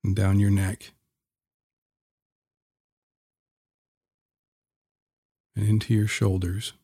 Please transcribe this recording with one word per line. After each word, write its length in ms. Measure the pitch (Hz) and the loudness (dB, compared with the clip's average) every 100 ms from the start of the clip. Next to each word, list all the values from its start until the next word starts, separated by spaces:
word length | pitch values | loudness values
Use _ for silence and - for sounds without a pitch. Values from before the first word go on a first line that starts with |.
And 120 | 104 | -2
down 240 | 98 98 101 | 0 2 4
your 120 | 101 | 4
neck. 420 | 98 95 - - _ _ _ _ _ _ _ _ _ _ _ _ _ _ _ _ _ _ _ _ _ _ _ _ _ _ _ _ _ _ _ _ _ _ _ _ _ _ _ _ _ _ _ _ _ _ - | 2 0 -6 -14 _ _ _ _ _ _ _ _ _ _ _ _ _ _ _ _ _ _ _ _ _ _ _ _ _ _ _ _ _ _ _ _ _ _ _ _ _ _ _ _ _ _ _ _ _ _ -4
And 100 | 104 | 0
into 280 | 107 - | 0 2
your 120 | 110 107 | 0 0
shoulders 680 | - 104 92 90 95 - - | 0 0 0 -2 -6 -10 -16